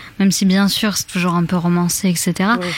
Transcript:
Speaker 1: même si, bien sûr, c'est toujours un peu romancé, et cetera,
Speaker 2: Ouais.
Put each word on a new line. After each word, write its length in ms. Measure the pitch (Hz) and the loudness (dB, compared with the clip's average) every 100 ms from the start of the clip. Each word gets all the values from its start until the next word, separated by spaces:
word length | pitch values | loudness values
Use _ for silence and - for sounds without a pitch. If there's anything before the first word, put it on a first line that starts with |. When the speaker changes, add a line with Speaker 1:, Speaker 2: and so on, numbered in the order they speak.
| - - | -10 0
Speaker 1:
même 100 | 196 | 0
si, 140 | - 196 | 2 2
bien 220 | 190 202 | 4 2
sûr, 280 | - 220 185 | 0 -2 -4
c'est 120 | - | -4
toujours 260 | 185 175 | -4 0
un 100 | 170 165 | 0 0
peu 100 | 180 | 0
romancé, 540 | 175 175 175 - 190 | 0 2 0 0 0
et 60 | 170 | 0
cetera, 420 | - 170 190 233 | -2 0 0 0
Speaker 2:
Ouais. 60 | 180 | -2